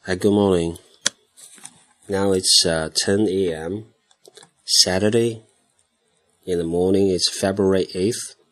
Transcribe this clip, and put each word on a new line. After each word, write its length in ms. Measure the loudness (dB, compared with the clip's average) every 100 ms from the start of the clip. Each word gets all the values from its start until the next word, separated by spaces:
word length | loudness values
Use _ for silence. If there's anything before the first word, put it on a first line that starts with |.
| -6
Hi, 100 | -2
good 180 | 2
morning. 460 | 2 2 2 -2 -8 _ _ -8 _ _ _ -20 -20 -20 _ _ _ -6
Now 240 | -2 0
it's, 320 | 0 2 2 2
uh, 240 | -2 -2
ten 320 | -4 0 2 2
A 240 | 0 -2
M, 320 | -4 -8 -10 -12 _ _ _ -20 -20 -20 _ -2
Saturday. 800 | 0 2 2 2 2 0 -4 _ _ _ _ _ _ _ _ _ _ -6
In 120 | -4
the 80 | -2
morning, 420 | 0 2 2 2
it's 220 | 2 -2 -2
February 480 | -2 0 2 2 -2
eighth. 420 | -2 -2 -4 -12 -18 _